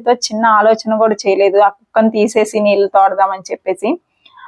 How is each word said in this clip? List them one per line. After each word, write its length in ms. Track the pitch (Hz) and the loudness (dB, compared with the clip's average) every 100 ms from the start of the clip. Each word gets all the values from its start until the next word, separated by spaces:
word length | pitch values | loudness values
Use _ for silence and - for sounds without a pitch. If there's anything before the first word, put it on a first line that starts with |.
తో 80 | 226 | 0
చిన్న 320 | 240 - 214 226 | -2 -4 -2 0
ఆలోచన 500 | 214 214 220 220 220 | 2 2 0 -2 0
కూడా 180 | 226 | 0
చేయలేదు, 440 | 214 202 190 196 196 | 0 -2 0 2 2
ఆ 100 | 202 | 0
కుక్కను 420 | - _ 226 220 | -2 _ 0 0
తీసేసి 500 | 220 208 220 214 214 | 0 -2 0 -2 -2
నీళ్లు 260 | 208 202 196 | 0 0 0
తోడదామని 640 | 202 196 196 190 190 180 | 2 2 2 -2 -4 -10
చెప్పేసి. 400 | - - 180 214 349 _ _ _ - | -10 -8 -6 -6 -6 _ _ _ -20